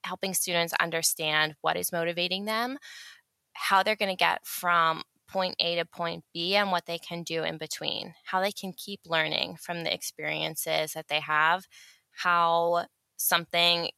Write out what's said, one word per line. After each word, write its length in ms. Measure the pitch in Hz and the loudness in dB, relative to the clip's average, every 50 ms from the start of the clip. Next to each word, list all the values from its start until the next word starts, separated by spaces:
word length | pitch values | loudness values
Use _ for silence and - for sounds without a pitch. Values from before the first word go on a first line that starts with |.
| - | -8
helping 300 | 175 185 - - 196 180 | -8 -6 -6 -6 -2 -2
students 400 | - - 185 175 170 170 170 - | -2 0 2 2 2 2 2 2
understand 800 | - 170 170 165 165 160 - - - 160 156 151 156 156 156 151 _ | 0 0 0 0 0 0 0 0 0 0 2 4 4 2 2 -2 _
what 140 | - 160 156 | -2 0 0
is 160 | - - - | 0 -2 -2
motivating 520 | - 170 165 170 170 175 175 180 185 190 202 | -2 0 -2 0 0 -2 -2 -2 -2 -4 -2
them, 340 | 214 220 220 240 254 269 285 - - - - - - - - _ _ _ _ _ _ _ | -2 -2 -2 -2 -4 -6 -10 -12 -16 -18 -18 -18 -20 -20 -20 _ _ _ _ _ _ _
how 280 | - - - 202 190 | -4 0 4 4 6
they're 140 | 190 208 214 | 6 4 2
gonna 200 | - 214 196 185 | 0 0 -2 2
get 300 | 180 175 165 - - _ | 2 2 2 2 0 _
from 560 | - - - 180 175 175 170 165 165 160 160 - _ _ _ _ - | -10 -10 -4 2 4 4 6 6 4 2 0 -6 _ _ _ _ -6
point 240 | - 190 185 180 - - | -2 -2 -2 0 0 0
A 160 | - 170 175 | 0 0 0
to 100 | 170 165 | -2 -2
point 380 | _ - - 170 165 170 170 - _ _ | _ -6 -6 -4 -4 -4 -8 -12 _ _
B 200 | 170 170 180 196 | -6 -2 0 2
and 160 | 202 208 202 | 2 2 2
what 140 | 180 175 - | 0 -2 -2
they 140 | - 170 165 | -4 -8 -8
can 240 | - - 175 170 | -8 -8 -8 -8
do 200 | 165 - 165 165 | -6 -4 -4 -4
in 140 | 160 165 165 | -2 -4 -4
between, 580 | 156 156 156 - - 160 - - - - - 165 - _ | -6 -8 -8 -8 -4 -4 -4 -4 -4 -8 -12 -14 -16 _
how 160 | - - 185 | -4 -2 0
they 120 | 190 202 | 0 0
can 200 | 202 - - 190 | -4 -6 -10 -10
keep 280 | 180 - - - 202 - _ | -10 -10 -12 -12 -12 -12 _
learning 500 | 165 165 160 156 156 156 - - - 175 | -2 0 0 0 0 0 -2 -2 -2 -6
from 260 | 160 - - 175 170 | -12 -8 -8 -6 -4
the 100 | 165 - | -2 -4
experiences 1000 | - 175 - - _ - 151 151 156 156 156 160 160 - - 165 160 156 156 156 | -4 -4 -6 -10 _ -8 -8 -6 -4 -4 -4 -4 -4 -6 -4 -2 0 -2 -2 -2
that 160 | - 160 156 - | -6 -10 -6 -4
they 120 | 147 151 | -4 -4
have, 460 | 147 - 156 151 156 160 175 185 185 _ - - - - _ _ _ _ | 0 0 2 4 4 4 4 2 -2 _ -20 -20 -20 -20 _ _ _ _
how 720 | _ - - 180 175 170 170 170 170 170 170 170 170 170 165 - _ _ _ _ _ | _ -2 2 4 4 6 6 6 6 4 4 4 2 2 0 -2 _ _ _ _ _
something 720 | - - - 180 170 170 _ - 170 170 175 175 170 170 - _ | -4 0 2 2 2 0 _ 2 4 4 4 4 2 0 -4 _